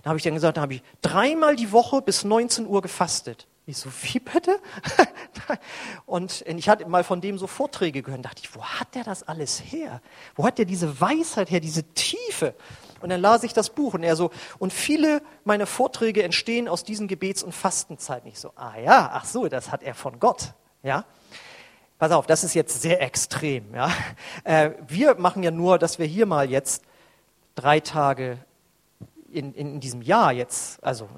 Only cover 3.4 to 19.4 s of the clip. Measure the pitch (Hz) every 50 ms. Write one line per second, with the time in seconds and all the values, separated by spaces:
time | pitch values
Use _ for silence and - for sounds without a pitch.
3.4 | - _ _ _ _ - 135 - - 135 - - - - - 254 - - - 339
4.4 | - 359 392 392 - - - 294 - - - - 330 - - - - - - -
5.4 | - - 294 - - - - - - - - - _ - 185 175 185 185 - -
6.4 | - - 165 170 - 196 220 214 208 170 180 180 175 - 185 175 180 202 202 185
7.4 | 190 185 - - 277 277 - - 190 160 135 135 120 135 135 127 127 - - -
8.4 | - - - 110 - - - - - - - 254 233 220 190 - - - 160 160
9.4 | 147 - - - - - 262 330 311 - 123 117 _ - - - - - - -
10.4 | 151 247 - - 214 180 190 175 170 151 139 123 175 208 302 320 330 - - 226
11.4 | 185 - 185 175 160 160 151 165 151 _ - - - - - 453 494 453 - -
12.4 | 160 131 - - - - - - - - - - - 175 185 180 190 208 233 226
13.4 | 240 220 - 226 208 - - 311 294 233 - 165 165 170 160 160 175 160 - -
14.4 | - - - - 196 190 - - - - 294 320 302 311 294 294 294 - - _
15.4 | - 208 208 208 202 - - - 254 262 - - 233 220 196 208 185 170 175 -
16.4 | - 226 233 240 233 160 175 170 - - 214 208 214 196 190 - 190 190 196 -
17.4 | - 180 - - - 185 - - - - 160 - - - 135 120 - 113 107 -
18.4 | - 131 - - 127 117 113 110 120 156 233 247 165 - - 131 - - - 247